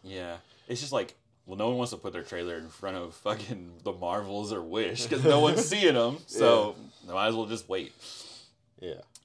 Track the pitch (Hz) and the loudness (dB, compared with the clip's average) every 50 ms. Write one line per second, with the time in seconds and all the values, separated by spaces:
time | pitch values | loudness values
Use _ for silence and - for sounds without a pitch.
0 | - 92 95 92 90 87 85 85 - _ _ _ _ - 123 123 147 139 135 120 | -16 -14 -12 -10 -10 -10 -12 -12 -16 _ _ _ _ -10 -8 -8 -6 -4 -2 -2
1 | 95 - - _ _ _ _ _ _ 90 95 98 107 117 127 123 123 120 - - | -2 -4 -8 _ _ _ _ _ _ -12 -6 -2 -2 0 0 0 -2 -4 -6 -8
2 | - 98 87 87 82 - 95 87 87 87 82 82 82 80 - - 98 98 92 92 | -10 -10 -8 -10 -10 -8 -8 -8 -6 -6 -6 -8 -10 -12 -14 -10 -8 -8 -6 -6
3 | 87 85 85 - - 87 87 104 104 113 123 92 90 87 87 85 - - 85 85 | -8 -10 -12 -8 -4 -4 -4 -4 -6 -8 -10 -10 -10 -16 -16 -10 -8 -8 -6 -4
4 | 87 85 92 104 101 95 101 101 107 104 110 95 82 82 90 110 110 87 104 123 | -4 -2 -2 -2 -4 -4 -6 -6 -4 -4 -4 -6 -6 -4 -2 -2 -2 -2 -2 -4
5 | 120 120 151 123 131 160 143 147 151 - - - - - 196 208 196 165 135 120 | -4 -2 0 4 6 6 8 8 8 6 6 4 2 0 2 4 4 6 6 6
6 | 117 120 139 160 - - - 110 113 117 117 110 104 104 95 - - - - - | 4 2 0 -4 -10 -6 0 4 6 8 8 8 6 2 -2 -8 -14 -20 -20 -20
7 | - 90 87 95 104 110 113 110 110 104 113 107 - - 92 95 90 - - - | -14 -8 -2 0 0 2 2 0 -2 -4 -6 -8 -6 -4 -4 -4 -4 -6 -12 -18
8 | - - - - - - - - - - _ _ _ _ _ - - 87 76 - | -18 -18 -18 -16 -18 -18 -20 -20 -20 -20 _ _ _ _ _ -14 -12 -12 -10 -12
9 | - _ - - _ | -14 _ -20 -20 _